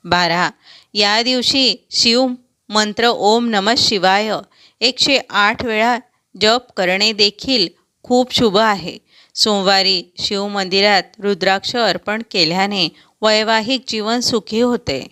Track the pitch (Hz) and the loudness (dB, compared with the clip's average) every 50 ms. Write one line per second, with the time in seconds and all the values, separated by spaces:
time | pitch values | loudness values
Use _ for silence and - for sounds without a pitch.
0 | - 175 175 180 180 165 165 175 180 151 - _ _ - - - _ _ - 208 | -2 0 0 0 2 0 0 0 0 -2 -4 _ _ -20 -20 -20 _ _ -2 0
1 | 208 202 214 226 233 247 254 254 240 - - 269 262 233 190 - _ _ - - | 2 2 2 0 0 0 -2 0 -2 0 0 0 0 0 -2 -4 _ _ -4 0
2 | - 233 226 247 262 254 247 247 _ _ _ _ _ - 208 214 214 208 202 - | 0 2 2 2 2 0 -2 -8 _ _ _ _ _ -2 -2 0 0 0 -2 0
3 | 233 240 220 - 180 202 220 240 240 233 220 196 190 214 233 - - - 226 190 | 0 0 0 2 2 2 2 2 0 0 -2 0 0 0 0 0 0 0 0 2
4 | 170 185 190 202 214 220 196 147 - _ _ _ _ _ _ _ 226 247 254 - | 2 2 2 2 0 -2 -4 -6 -8 _ _ _ _ _ _ _ -2 -2 0 0
5 | - 294 277 247 - - - 202 202 208 233 - - 240 220 214 220 240 247 226 | 0 0 0 0 -2 -2 0 0 2 2 0 -2 -6 -4 0 0 2 0 0 -2
6 | - _ _ _ _ _ _ 190 202 214 226 254 247 _ _ - 190 175 185 190 | -4 _ _ _ _ _ _ 0 2 2 2 0 -2 _ _ -2 0 0 0 0
7 | 208 220 220 202 208 208 202 - - 269 262 233 180 165 _ _ _ _ _ _ | 0 -2 0 0 0 -2 -2 -6 -4 -2 0 0 -2 -4 _ _ _ _ _ _
8 | - - 247 247 254 247 - - 254 220 180 208 220 220 208 180 156 170 120 - | -4 0 2 2 2 0 0 0 0 2 2 2 2 2 0 -2 -6 -12 -14 -14
9 | _ _ _ _ _ _ _ - - 220 208 202 185 190 196 190 190 190 190 175 | _ _ _ _ _ _ _ -2 0 0 0 2 2 2 2 4 2 0 -2 -4
10 | 175 _ _ - - - 208 196 202 208 202 202 190 185 196 196 196 208 202 185 | -6 _ _ -10 -6 -6 -4 -4 -4 -4 -4 -4 -4 0 0 2 4 4 4 2
11 | 170 - _ - 196 202 202 160 185 190 190 196 - - - 240 233 196 170 180 | 0 -4 _ -6 -2 -2 -2 0 0 0 0 0 -4 -6 -2 0 0 0 -2 -4
12 | _ - 208 226 226 _ - 196 165 156 170 185 190 202 208 196 170 147 - - | _ -6 -8 -8 -8 _ -2 -2 0 0 2 0 0 0 0 -2 -4 -4 -4 -12
13 | _ _ _ _ 214 214 214 214 220 214 226 220 214 226 269 254 254 - - 220 | _ _ _ _ 0 2 2 2 2 2 0 0 0 -2 -4 -4 -4 -6 -6 -6
14 | 202 214 233 247 233 - 247 220 - - 220 220 240 247 240 226 - - 139 131 | -2 -2 -2 -2 -2 -2 -2 -2 -4 -2 -2 0 0 0 0 -2 -4 -6 -8 -8
15 | - - | -8 -12